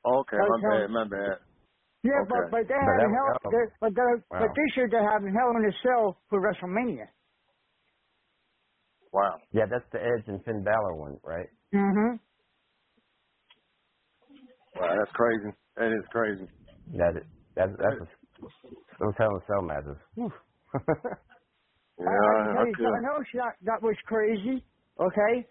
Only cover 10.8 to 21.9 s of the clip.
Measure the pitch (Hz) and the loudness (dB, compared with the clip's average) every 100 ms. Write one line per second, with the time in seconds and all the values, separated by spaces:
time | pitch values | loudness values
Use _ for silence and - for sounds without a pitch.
10.8 | 101 80 73 69 - 82 90 _ _ 202 | 0 -6 -10 -12 -10 -10 -10 _ _ 0
11.8 | 196 196 220 233 _ _ _ _ _ _ | 2 2 0 -2 _ _ _ _ _ _
12.8 | _ _ _ _ _ _ _ _ _ _ | _ _ _ _ _ _ _ _ _ _
13.8 | _ _ _ _ _ 277 - - _ 90 | _ _ _ _ _ -20 -20 -20 _ -4
14.8 | 87 92 104 - 120 110 104 - _ - | 0 0 -2 2 2 2 -4 -12 _ -4
15.8 | 113 110 - 117 107 98 95 - - - | -2 -2 -4 -2 -2 -4 -10 -20 -20 -20
16.8 | - - 87 82 - - _ - 95 98 | -12 0 0 0 -10 -20 _ -2 -2 0
17.8 | 95 92 82 - _ _ - _ - - | -2 -2 -10 -18 _ _ -20 _ -20 -20
18.8 | _ - 104 101 110 98 - 101 87 73 | _ -4 -4 2 0 0 -2 -2 -2 -6
19.8 | 73 73 _ - 233 - _ _ _ 139 | -8 -14 _ -8 -8 -10 _ _ _ -6
20.8 | - 147 - 196 _ _ _ _ _ _ | -2 -4 -4 -12 _ _ _ _ _ _
21.8 | _ | _